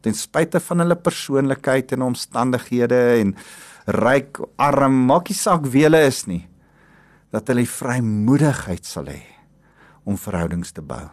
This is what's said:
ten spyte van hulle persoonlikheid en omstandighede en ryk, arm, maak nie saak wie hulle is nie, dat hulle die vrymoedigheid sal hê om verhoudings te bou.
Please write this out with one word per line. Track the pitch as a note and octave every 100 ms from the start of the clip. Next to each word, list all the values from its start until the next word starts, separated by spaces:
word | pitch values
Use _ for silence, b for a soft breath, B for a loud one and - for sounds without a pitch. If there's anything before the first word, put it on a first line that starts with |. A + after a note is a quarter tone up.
ten | A2+ G#2+
spyte | - D3 E3+ F3+
van | - F3
hulle | E3+ E3+
persoonlikheid | F3 - - C3+ C#3 C3+ - C3 B2+ B2+
en | B2+
omstandighede | A#2+ - A#2 B2+ B2 - B2 A#2+ B2 B2 A#2+
en | G2+ F#2+ B B B B -
ryk, | F#2 A#2+ C#3 - - - -
arm, | C#3+ C#3 C3+ C3 B2+
maak | D#3+ F3
nie | G3
saak | A3 F3 C#3
wie | C3 D#3
hulle | D#3+ C#3+
is | B2 -
nie, | E2+ - _ b b b b b b b
dat | G#2+ -
hulle | A#2+
die | A#2
vrymoedigheid | - C3 B2+ A2+ G#2 A2 C#3+ D3+ - - F2 -
sal | - C#2
hê | D2 - _ _ _ b b b b
om | - G2
verhoudings | - F2+ E2+ F2 F2
te | -
bou. | D2+ B1 D2